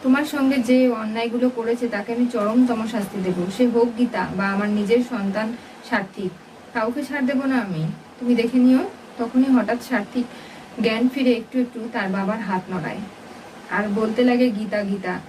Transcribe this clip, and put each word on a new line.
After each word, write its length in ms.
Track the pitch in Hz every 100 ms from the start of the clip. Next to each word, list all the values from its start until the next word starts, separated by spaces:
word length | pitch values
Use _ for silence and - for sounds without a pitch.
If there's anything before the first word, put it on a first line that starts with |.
তোমার 220 | 269 277 294
সঙ্গে 320 | 294 269 269
যে 320 | 226 254 254
অন্যায়গুলো 600 | 226 220 226 233 240 254
করেছে 380 | 240 226 240 240
তাকে 260 | 208 208
আমি 120 | 233 240
চরমতম 540 | 233 208 233 247 220 220
শাস্তি 340 | 226 196 202
দেবো, 220 | 185 180 180 220
সে 100 | 247
হোক 220 | 233 240 226
গীতা 300 | 247 208 - 190
বা 80 | 196
আমার 220 | 196 208
নিজের 300 | 208 202 240 240
সন্তান 440 | 220 196 202 220 240 - - -
সার্থিক, 420 | 220 190 - 185 - - - -
কাউকে 300 | 240 220 247
ছাড় 220 | 269 285 254
দেবো 200 | 269 269
না 120 | 262
আমি, 240 | 202 160 160 - - -
তুমি 160 | 240 233
দেখে 220 | 233 254
নিও।" 320 | 254 262 381 - - -
তখনই 340 | 233 254 269
হঠাৎ 320 | 247 208 240 -
সার্থিক 360 | 226 202 254 240 - - - - -
জ্ঞান 280 | 226 220 254
ফিরে 220 | 269 262
একটু 280 | 226 226 254
একটু 200 | 240 226 226
তার 160 | 233 190
বাবার 300 | 190 196 220
হাত 220 | 202 190 -
নড়ায় 300 | 185 123 107 - - - - - - -
আর 120 | 190 208 202
বলতে 280 | 220 226
লাগে, 260 | 247 240 254
"গীতা, 340 | 208 208 208
গীতা।" 360 | 202 196 185 175